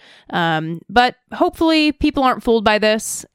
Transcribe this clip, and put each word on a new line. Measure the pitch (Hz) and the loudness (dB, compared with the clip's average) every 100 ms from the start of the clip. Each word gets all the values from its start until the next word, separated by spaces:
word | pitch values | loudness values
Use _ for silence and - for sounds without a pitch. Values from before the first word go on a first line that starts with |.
| - - - | -18 -20 -10
Um, | 180 165 160 160 170 - | -4 -2 -2 -4 -10 -4
but | 202 247 - _ | 0 0 -2 _
hopefully | - 339 - 330 311 302 | -2 -2 0 2 2 2
people | - 302 285 | 0 -2 0
aren't | 254 226 | 0 0
fooled | 247 226 | 0 2
by | 214 214 | 2 2
this | 214 220 - - - | 2 0 -4 -10 -8